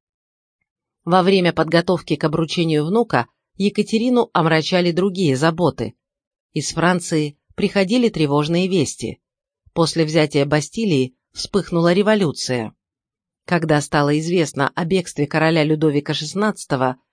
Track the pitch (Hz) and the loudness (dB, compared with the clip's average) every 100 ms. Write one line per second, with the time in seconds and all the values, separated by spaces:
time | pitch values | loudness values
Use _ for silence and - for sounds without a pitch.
0 | _ _ _ _ _ _ _ _ _ _ | _ _ _ _ _ _ _ _ _ _
1 | - 185 180 196 175 160 160 170 170 175 | 0 2 4 4 2 0 2 2 2 -2
2 | - 151 156 160 160 - 165 151 151 214 | -2 -2 -2 -2 -4 -2 0 0 0 0
3 | 233 131 117 _ _ _ 196 202 208 220 | 0 0 -4 _ _ _ -2 0 -2 0
4 | 240 247 226 - 160 160 151 185 175 165 | 2 2 2 0 2 0 0 0 0 0
5 | 196 180 175 131 160 165 170 - 110 - | -2 0 0 2 0 2 -2 -2 -8 -10
6 | _ _ _ _ _ - 139 - 165 180 | _ _ _ _ _ -8 -6 0 0 0
7 | - 165 151 147 _ - 202 202 190 240 | 0 -2 -2 -8 _ -4 -2 0 0 2
8 | 233 - 151 143 151 170 185 185 139 - | 0 0 0 2 2 0 0 0 -2 -4
9 | - - _ _ _ _ _ - 160 165 | -10 -10 _ _ _ _ _ -2 0 0
10 | 156 160 151 147 143 151 147 - 220 143 | 0 2 2 2 2 0 -2 -4 0 0
11 | 127 - _ - - 202 - 175 170 180 | 0 -6 _ -14 -4 -4 -2 0 2 2
12 | 202 214 175 127 - 127 110 - _ _ | 2 2 0 -2 -4 -4 -4 -10 _ _
13 | _ _ _ _ - 175 160 147 147 156 | _ _ _ _ -4 -2 2 0 0 0
14 | 143 151 160 180 147 - 139 - 156 185 | 0 0 0 0 -2 -2 -4 -2 -2 -2
15 | 175 - 143 160 160 165 151 156 156 143 | -2 -4 -2 0 2 2 2 2 2 0
16 | 147 151 156 180 214 208 - 139 127 127 | -2 -6 -6 -2 -2 -4 -4 -2 -2 -4
17 | _ | _